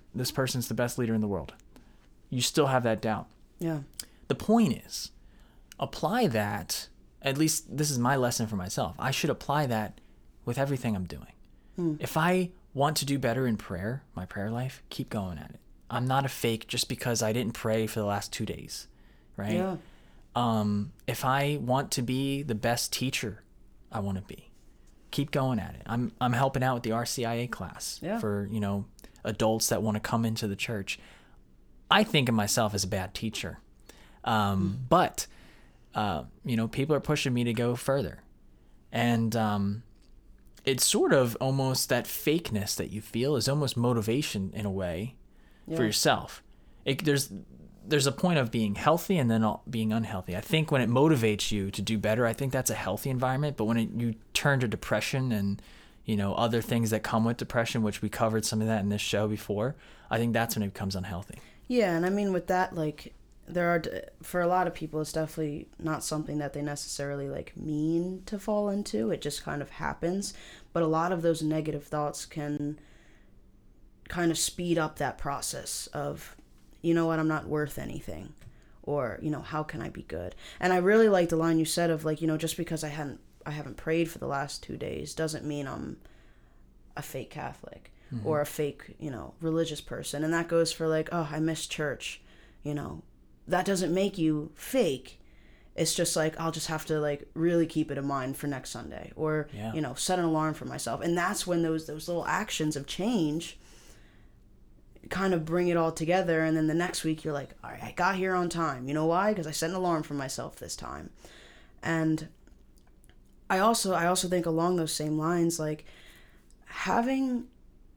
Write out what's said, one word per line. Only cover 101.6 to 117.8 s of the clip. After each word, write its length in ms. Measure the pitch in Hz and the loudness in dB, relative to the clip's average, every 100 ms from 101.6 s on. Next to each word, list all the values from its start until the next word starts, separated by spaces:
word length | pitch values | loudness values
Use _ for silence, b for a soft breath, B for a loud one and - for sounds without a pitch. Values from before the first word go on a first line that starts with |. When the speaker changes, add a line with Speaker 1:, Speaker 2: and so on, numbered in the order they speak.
Speaker 2:
those, 240 | 165 160 160 | 2 0 -4
those 220 | 151 156 | -10 -4
little 160 | 170 - | -4 0
actions 500 | 170 214 - 156 147 | -2 -2 0 0 0
of 100 | 139 | -6
change 720 | - 196 240 156 156 - - b b b b b b b b - - - - - - - | -2 0 2 2 0 -6 -14 b b b b b b b b -20 -20 -20 -20 -20 -20 -6
kind 240 | 185 190 | 0 2
of 120 | 175 156 | 2 2
bring 220 | 175 175 | 2 4
it 100 | 170 | 4
all 140 | 160 | 2
together. 500 | 160 160 180 170 160 | 0 2 2 4 2
And 120 | 160 160 | 4 2
then 120 | 156 | 2
the 60 | |
next 300 | 160 175 - | 2 0 0
week 200 | 160 156 | -2 -2
you're 100 | 156 | -4
like, 220 | 143 131 - | -6 -8 -14
"All 80 | 120 | -14
right, 100 | 123 | -12
I 80 | 113 | -10
got 220 | - 180 190 | 0 0 2
here 180 | 185 185 | 2 2
on 140 | 175 | 0
time. 380 | 165 160 131 127 | 0 -2 -2 -2
You 60 | |
know 120 | 151 160 | 0 2
why? 280 | 170 208 | 4 2
'Cause 140 | 202 156 | 0 -2
I 40 | |
set 180 | 147 165 | -2 -2
an 60 | 185 | 0
alarm 260 | 180 165 | 0 0
for 100 | 147 | -2
myself 440 | 143 131 - 120 - | -6 -6 -6 -8 -10
this 180 | - - | -12 -10
time." 340 | 62 71 - B B B B B B B | -10 -10 -12 B B B B B B B
And 460 | - 165 160 156 156 - - - - - - - - - - - - | -2 2 2 2 -2 -16 -20 -20 -20 -20 -20 -20 -20 -20 -20 -20 -2
I 100 | 190 | 4
also, 340 | 214 226 196 | 4 4 2
I 120 | 175 170 | 2 4
also 200 | 180 185 | 2 2
think 180 | 180 170 | 0 2
along 300 | 160 170 180 | 2 2 2
those 160 | 160 | 0
same 240 | - 151 151 | -2 -2 0
lines, 420 | 160 175 170 165 | 2 2 2 2
like, 260 | 156 151 - B B B B B B - - | -4 -6 -10 B B B B B B -20 -16
having 800 | - 190 185 240 269 262 247 - - - - | -8 0 2 2 2 0 -2 -4 -16 -20 -20